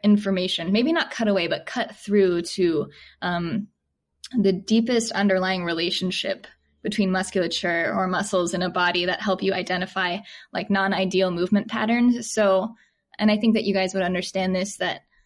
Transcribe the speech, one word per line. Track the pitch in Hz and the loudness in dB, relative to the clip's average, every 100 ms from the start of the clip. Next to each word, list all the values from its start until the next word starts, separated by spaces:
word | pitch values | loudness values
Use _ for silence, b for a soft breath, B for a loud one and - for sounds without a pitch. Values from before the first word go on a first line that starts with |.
information, | 208 208 202 190 185 - 175 | 4 4 4 -2 -2 -4 0
maybe | 208 254 | 2 2
not | 339 - | 0 -2
cut | - 220 | -2 0
away, | 196 170 | 2 0
but | 160 - | -4 -4
cut | 247 214 - | -6 -6 -8
through | - 202 190 175 | 0 4 4 2
to, | 170 - 175 156 143 B B B | -2 0 2 2 -2 B B B
um, | 180 175 170 175 - _ _ _ _ _ - 254 | -4 -2 -2 -4 -6 _ _ _ _ _ -6 2
the | 196 | 2
deepest | 180 - 220 226 240 226 | 2 2 2 4 0 0
underlying | 190 202 185 185 185 | 0 2 2 0 -2
relationship | 175 165 175 185 185 180 - - - _ _ _ | -2 -2 -2 -2 -4 -4 -4 -6 -10 _ _ _
between | 214 214 190 | -6 0 0
musculature | 185 185 196 170 - 175 170 156 | 0 -2 -2 -2 -2 -2 -2 0
or | 196 185 | 0 0
muscles | 180 202 190 170 | -2 0 0 0
in | 180 | -2
a | 180 | -2
body | 180 175 175 175 | 0 0 2 -2
that | 180 | -2
help | 214 190 | -2 -2
you | 190 | 0
identify, | 185 - 180 185 190 180 180 B B B | -2 -2 -4 -4 -2 -2 -4 B B B
like, | - 220 | -8 0
non-ideal | 196 196 196 190 185 185 | 0 2 0 0 2 2
movement | 170 185 202 - | 0 2 0 0
patterns. | 226 220 240 240 240 - | -4 0 4 4 2 -2
So, | - 202 190 214 B B B B - | 0 4 4 0 B B B B -2
and | 214 | 0
I | 214 | 2
think | 226 | 2
that | 220 | 2
you | - | 2
guys | 190 190 | 0 0
would | 196 | 0
understand | 175 180 180 190 185 | -2 -2 -4 -2 0
this, | 185 196 - | 0 -2 -4
that | 180 - _ _ | -6 -6 _ _